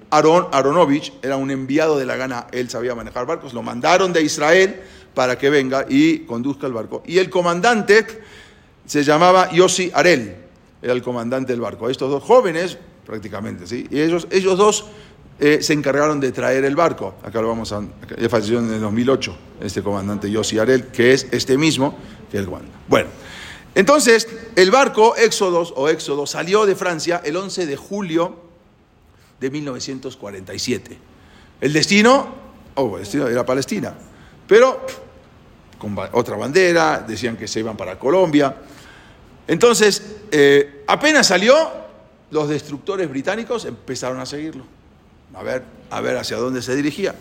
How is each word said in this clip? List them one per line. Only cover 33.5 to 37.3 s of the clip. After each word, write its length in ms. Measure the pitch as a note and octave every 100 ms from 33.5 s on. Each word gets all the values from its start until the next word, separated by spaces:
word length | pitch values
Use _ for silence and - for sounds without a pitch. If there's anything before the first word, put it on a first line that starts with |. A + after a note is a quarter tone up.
| C3 B2+ D#3+ A2 E2 - - - - -
pero 380 | G#3 C4 - - - - - _ - - _ _ -
con 160 | G#2 G2+
ba-, 140 | F#2+
otra 240 | A#2+ A#2+ G#2
bandera, 640 | B2 D#3+ F#3 E3+ D#3+ D3 A2+
decían 300 | G#2+ A#2+